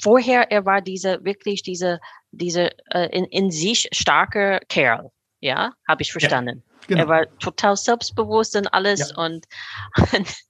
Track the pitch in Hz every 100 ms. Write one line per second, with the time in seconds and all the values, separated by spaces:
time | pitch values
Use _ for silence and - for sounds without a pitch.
0 | 208 247 240 247 233 208 190 196 185 185
1 | 196 180 185 202 214 202 - 175 180 170
2 | - - _ - 175 170 175 - _ 180
3 | 170 180 175 - 196 156 185 233 - -
4 | - 151 190 214 196 190 - - 131 113
5 | - _ _ _ 139 147 226 - - 156
6 | 151 160 147 135 123 120 _ _ - 180
7 | 160 160 160 _ 180 - 208 202 - 233
8 | - - 214 220 220 208 196 185 196 196
9 | - - 165 165 - - - - - -
10 | - 208 180 -